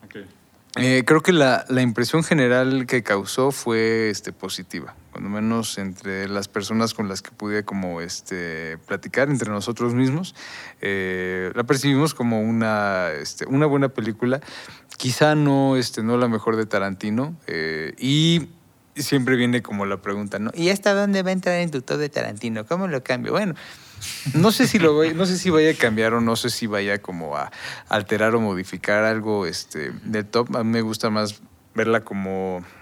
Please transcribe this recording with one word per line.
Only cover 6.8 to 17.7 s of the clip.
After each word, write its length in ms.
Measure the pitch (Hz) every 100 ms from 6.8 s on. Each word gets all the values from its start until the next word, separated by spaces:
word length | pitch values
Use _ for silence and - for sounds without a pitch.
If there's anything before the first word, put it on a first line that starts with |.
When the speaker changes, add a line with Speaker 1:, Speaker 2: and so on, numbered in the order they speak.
| 113
Speaker 2:
con 140 | - 104
las 120 | 95
que 100 | -
pude 320 | - 104 104
como, 360 | 104 98 92 85
este, 800 | 85 - - 92 85 80 82 82 -
platicar 420 | 98 - 120 143
entre 220 | 131 110
nosotros 420 | 104 104 110 120
mismos, 400 | 123 131 151 185 - - - - -
eh, 720 | 98 98 92 92 92 92 92
la 100 | 120
percibimos 500 | 120 139 139 135 156
como 260 | - 120 113
una, 680 | 110 113 113 107 101 95 87
este, 340 | 76 69 - -
una 200 | 135 151
buena 220 | 143 135
película, 520 | 127 110 107 123 135 - - - - - -
quizá 360 | 127 120 151
no, 420 | 151 143 139 135 131
este, 260 | 120 -
no 120 | 110 120
la 120 | 123
mejor 260 | 110 117 110
de 80 | 107
Tarantino, 680 | 104 98 95 107 110 147 165 -
eh, 460 | 82 80